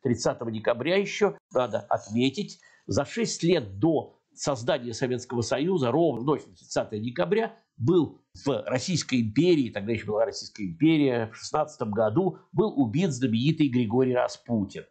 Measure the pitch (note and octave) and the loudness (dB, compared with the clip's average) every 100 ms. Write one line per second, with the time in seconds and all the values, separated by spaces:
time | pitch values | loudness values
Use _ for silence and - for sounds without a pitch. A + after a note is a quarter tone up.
0 | B2+ A2+ D#3+ C3 A#2 A2 A2 A#2 C3+ F#3+ | 0 0 0 -2 -6 -4 -2 0 0 0
1 | G3 - G3+ - _ B2+ B2 G#2+ - - | 0 2 0 0 _ -2 0 -2 -2 -4
2 | - A2 C3 C3+ F#3+ - _ _ - G2 | -2 0 0 0 -8 -10 _ _ -4 -2
3 | C#3 - G#3 - E3 F3 G#2+ F#2+ D#3+ D3+ | -2 -4 -4 0 2 2 0 -2 0 0
4 | - _ _ - - C3+ A#2 D#3 A#2+ A2+ | -4 _ _ -6 -4 -2 0 -2 -2 -4
5 | C3 B2 - A#2+ A2+ B2+ D#3+ F#3 B2+ C3+ | -2 -2 -4 -4 0 0 0 2 2 2
6 | E3 A#2 C3 C#3 - - - C#3+ A2 G#2+ | 2 0 0 -2 -4 -20 -6 -4 -4 -4
7 | A#2 B2 F3 G#3+ A3+ - _ _ A2+ F3+ | -6 -4 0 0 -2 -6 _ _ 2 4
8 | C#3 - _ - - A#2+ - B2 - F3 | 2 -4 _ -8 -4 -2 -2 -4 -2 -4
9 | - B2+ A2+ G#2+ F3 E3 A#2+ G#2 G2 A2+ | 0 0 0 2 4 4 2 -4 -4 -4
10 | G#2 G#2+ A2+ G2 - - G2 - D#3 D#3+ | -2 0 0 -2 -14 -10 -10 2 4 4
11 | C#3 A#2+ A2+ - - D3+ C#3+ - A2+ G2+ | 4 0 -4 -8 -6 -4 -4 -4 -4 0
12 | A2 A2+ F#3 - _ - G#3 - B3 B2+ | 2 2 0 -4 _ 0 0 2 0 2
13 | F#3 B2 B2+ A2+ C3+ - D3 C3 A2+ A#2+ | 0 0 0 2 0 2 2 2 2 2
14 | C3 B2 A#2+ - - A#2 G2 E2 C#2 | 2 2 -2 -4 -4 -2 -2 -8 -18